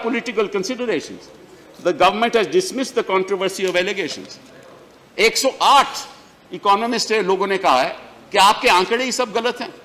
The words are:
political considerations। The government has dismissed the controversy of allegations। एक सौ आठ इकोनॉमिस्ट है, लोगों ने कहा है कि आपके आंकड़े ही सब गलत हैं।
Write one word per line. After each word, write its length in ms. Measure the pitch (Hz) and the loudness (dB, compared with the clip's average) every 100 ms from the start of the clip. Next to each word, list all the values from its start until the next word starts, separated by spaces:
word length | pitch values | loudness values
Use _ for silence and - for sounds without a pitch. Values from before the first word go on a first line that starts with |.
| 233 | 0
political 420 | 247 240 208 208 | -4 -2 -2 -2
considerations। 720 | 202 185 247 240 165 - 92 - - - - - - 175 | -2 -4 -4 -4 -4 -6 -14 -20 -20 -20 -20 -20 -6 -4
The 80 | |
government 380 | 180 180 208 233 | 2 2 4 0
has 120 | 233 180 | 0 2
dismissed 480 | 170 180 233 269 | 0 0 -4 -4
the 100 | - 202 | -4 -2
controversy 500 | 190 185 190 190 190 | -2 -2 -2 -4 -2
of 120 | 185 | -2
allegations। 680 | 175 185 202 160 - - - - - - - - - _ - | 0 -2 -4 -6 -8 -14 -20 -20 -20 -20 -20 -20 -20 _ 0
एक 180 | 220 - | 0 2
सौ 120 | 269 - | -2 2
आठ 240 | 190 277 - - - - - _ _ | 4 6 4 -4 -14 -20 -20 _ _
इकोनॉमिस्ट 600 | 180 208 202 233 226 - | -4 0 2 0 -2 0
है, 100 | 220 | 0
लोगों 240 | 185 190 196 | 0 0 0
ने 120 | 190 | 0
कहा 240 | 180 127 | 2 2
है 140 | 160 - - - - | 2 -4 -16 -20 -4
कि 60 | 196 | 4
आपके 300 | 190 220 254 | 4 4 4
आंकड़े 360 | 180 185 233 | 4 2 0
ही 80 | 254 | -2
सब 200 | 233 240 | -4 -2
गलत 280 | 208 233 - | -2 -4 -6
हैं। 140 | 185 - | -10 -14